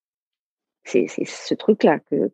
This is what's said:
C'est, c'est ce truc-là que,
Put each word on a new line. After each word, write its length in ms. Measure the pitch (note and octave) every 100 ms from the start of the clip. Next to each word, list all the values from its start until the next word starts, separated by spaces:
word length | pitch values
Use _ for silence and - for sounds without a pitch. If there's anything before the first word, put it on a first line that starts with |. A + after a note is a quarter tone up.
| _ _ _ _ _ _ _ _
C'est, 220 | - - E2
c'est 180 | - -
ce 280 | - -
truc-là 440 | - - G#3+ G#3 D3
que, 300 | - C#3 F#2+